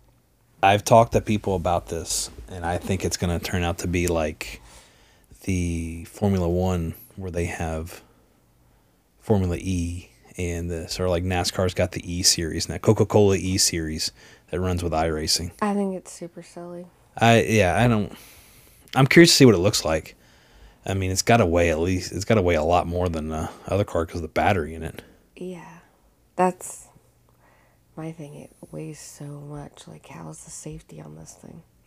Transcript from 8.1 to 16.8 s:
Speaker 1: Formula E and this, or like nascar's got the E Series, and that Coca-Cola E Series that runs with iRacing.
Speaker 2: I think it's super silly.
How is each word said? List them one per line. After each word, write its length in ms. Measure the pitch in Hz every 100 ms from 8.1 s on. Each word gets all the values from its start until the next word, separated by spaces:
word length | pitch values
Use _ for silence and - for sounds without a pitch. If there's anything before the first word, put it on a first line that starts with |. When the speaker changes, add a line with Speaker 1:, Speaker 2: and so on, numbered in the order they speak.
| _ _ _ _ _ _ _ _ _ _ _
Speaker 1:
Formula 360 | - 101 90 85
E 500 | 95 90 85 90 - _ _ -
and 320 | 87 85 85
this, 300 | 82 78 -
or 80 | 92
like 160 | 87
nascar's 500 | 92 90 87 - 92
got 180 | - 90
the 200 | - 90
E 100 | 87
Series, 440 | - - 80 - -
and 80 |
that 80 | 87
Coca-Cola 540 | - 107 107 104 101 95
E 220 | 90 92
Series 540 | - 85 78 78 - - - - _
that 100 | 87
runs 220 | 92 90
with 80 | 87
iRacing. 580 | 78 82 78 78 - 87 -
Speaker 2:
I 140 | 208
think 200 | 202 196 185
it's 160 | -
super 300 | - 170 175
silly. 440 | - 175 175 175